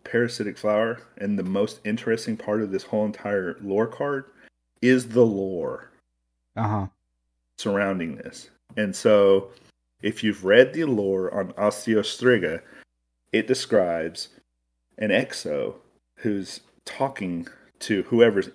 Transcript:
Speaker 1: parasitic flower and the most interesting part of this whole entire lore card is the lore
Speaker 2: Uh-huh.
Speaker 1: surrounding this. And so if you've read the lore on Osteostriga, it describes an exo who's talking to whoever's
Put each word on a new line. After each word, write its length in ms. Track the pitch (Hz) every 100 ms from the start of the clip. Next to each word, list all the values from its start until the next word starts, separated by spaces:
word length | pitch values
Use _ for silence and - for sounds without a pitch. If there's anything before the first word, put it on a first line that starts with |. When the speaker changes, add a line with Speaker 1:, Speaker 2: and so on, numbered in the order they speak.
Speaker 1:
parasitic 540 | - 117 120 - 104 -
flower 420 | 107 107 113 117 - -
and 200 | 101 101
the 60 |
most 360 | 92 98 107 -
interesting 520 | 107 113 - 113 117 110
part 260 | - 107
of 80 | 104
this 120 | 95
whole 220 | - 107
entire 520 | 107 104 104 101 92 -
lore 260 | 101 98 113
card 380 | - 143 139 - _ - _ _ _
is 280 | 123 127 113
the 160 | 117
lore 640 | 113 98 95 87 67 65 - _ _ _ _ _ _ 110
Speaker 2:
Uh-huh. 300 | 107 107 95 - _ _ _ _ _ -
Speaker 1:
surrounding 580 | 107 98 98 95 82 -
this. 340 | - - - _ _ -
And 180 | 104 -
so 540 | 113 104 98 98 98 - _ _ _ _
if 220 | 104 -
you've 200 | 110 92
read 280 | 92 110 131
the 120 | 156
lore 480 | 156 110 98 95 92
on 200 | 98 95
Osteostriga, 1080 | - 104 - - 107 98 - 123 117 82 82 - - - _ _ _ _
it 140 | 113 -
describes 800 | 131 - 107 90 85 82 87 - _ _ _ _ _ _ -
an 120 | 107
exo 640 | 98 - - 80 73 52 - _ _ _ -
who's 440 | 110 101 92 - _ _
talking 640 | - - 135 - 92 85 85 - _ _
to 220 | - 101
whoever's 460 | - 117 117 101 -